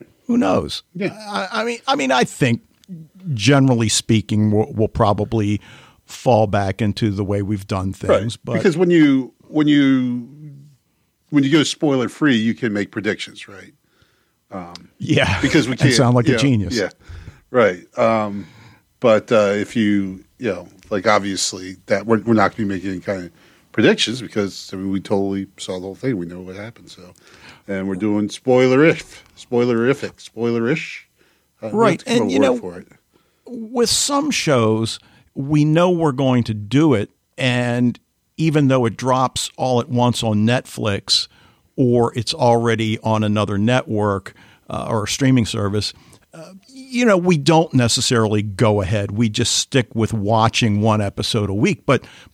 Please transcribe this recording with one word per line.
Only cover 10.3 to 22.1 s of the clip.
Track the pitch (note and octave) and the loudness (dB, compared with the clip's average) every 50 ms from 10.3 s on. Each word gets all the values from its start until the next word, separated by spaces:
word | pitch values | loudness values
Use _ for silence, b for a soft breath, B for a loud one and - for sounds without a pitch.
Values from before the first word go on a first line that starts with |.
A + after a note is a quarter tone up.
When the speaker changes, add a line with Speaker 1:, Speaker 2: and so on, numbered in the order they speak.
| C#3 D3 D3+ D3+ C#3 C#3 C#3 D3 C#3 _ _ _ _ _ _ _ _ _ _ - | -16 -20 -20 -20 -20 -20 -20 -20 _ _ _ _ _ _ _ _ _ _ _ -2
Speaker 2:
when | D3+ D3 C3+ | 0 0 2
you | C3+ | 4
go | D3 D#3+ C#3+ | 4 2 2
spoiler-free, | - - - - D3+ C#3 C3 A#2+ G#2+ - - D#3 D3 B2+ A2 | 2 -2 -2 0 0 2 2 0 -2 -2 0 2 2 4 4
you | A2 A#2 G#2+ | 2 0 0
can | - - A2+ G#2 | -2 -2 -4 -2
make | G#2 G2+ G2 | -2 -4 -4
predictions, | - A2+ F#2+ A2 F#2+ - - - - - - - | -6 -6 -4 -4 -4 -4 -6 -14 -16 -18 -20 -20
right? | G2+ F#2 F#2+ - - _ _ _ _ _ _ _ _ _ _ _ _ _ _ _ | -20 -20 -20 -20 -20 _ _ _ _ _ _ _ _ _ _ _ _ _ _ _
Um, | - F#2+ F2 E2+ F2 - - - _ - | -14 -14 -14 -14 -16 -20 -20 -20 _ -8
Speaker 1:
Yeah. | - - - - C3+ - - - | -4 0 0 2 2 2 0 0
Speaker 2:
because | - - - D#3+ B2 A#2+ | 0 2 2 2 2 0
we | C3 | 0
Speaker 1:
And | - | 2
Speaker 2:
can't | C3 B2+ B2 | 2 2 4
Speaker 1:
sound | - C3+ A#2+ B2 | 4 4 4 4
like | B2 A#2+ | 4 4
a | A#2+ | 4
Speaker 2:
you | B2+ | 2
know, | A2+ | 2
Speaker 1:
genius. | A#2 C#3+ B2+ G#2+ G2 F2 G#2+ A2+ | 2 2 2 2 0 0 -2 -2
Speaker 2:
Yeah. | G2 - - _ B B B B B B B B B _ | -2 -4 -6 _ B B B B B B B B B _
Right. | - B2+ A2+ G2+ F2+ F2 E2+ - - - | 2 4 4 4 2 0 -8 -10 -4 -2
Um, | A#2 A2+ A2+ A2 G#2+ G#2 G2+ G2+ F#2 D#2+ b b b b b b b _ _ _ | 0 2 2 0 -2 -4 -6 -8 -10 -12 b b b b b b b _ _ _
but, | - A#2+ A2 G#2+ - - | 2 2 2 2 2 2
uh, | B2 G#2+ G#2 G2 G2+ | 2 2 2 2 0
if | G#2 G2+ - - | -2 -4 -4 -2
you, | A#2+ A2 G#2 G#2 G2+ G2 F#2+ F#2 F#2+ - _ _ - | 0 0 2 2 0 0 -2 -6 -12 -16 _ _ -8
you | B2+ A2 | -6 -6
know, | F#2 F2 F2+ F2 - _ - - | -6 -6 -8 -16 -20 _ -12 -6
like, | G#2+ G2+ F#2 A2 | -6 -2 2 2
obviously | G#2 G#2 G2 G2+ F#2+ F2+ - - - F#2 F#2 F#2 F#2+ F#2 _ - | 2 2 2 -2 -4 -4 -6 -6 -6 -8 -12 -14 -16 -12 _ -4
that | G#2+ G2 G2+ | -4 -2 0
we're, | A2 | 0